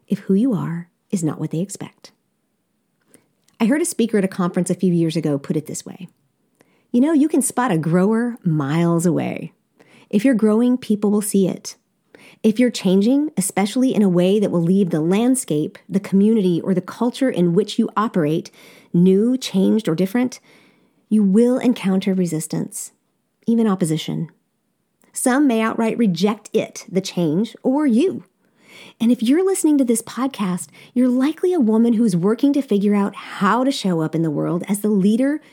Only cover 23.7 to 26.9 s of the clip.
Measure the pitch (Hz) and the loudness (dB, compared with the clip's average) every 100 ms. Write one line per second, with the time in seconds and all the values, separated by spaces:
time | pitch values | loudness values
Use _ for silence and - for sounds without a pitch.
23.7 | 190 156 156 - 156 160 _ _ _ _ | 0 -2 -2 -4 -6 -8 _ _ _ _
24.7 | _ _ _ _ - 359 254 294 226 220 | _ _ _ _ -4 0 2 2 2 -2
25.7 | - 226 - 233 160 202 208 - 226 - | -2 -2 0 0 2 0 -2 -4 -4 -4
26.7 | - - | -10 -8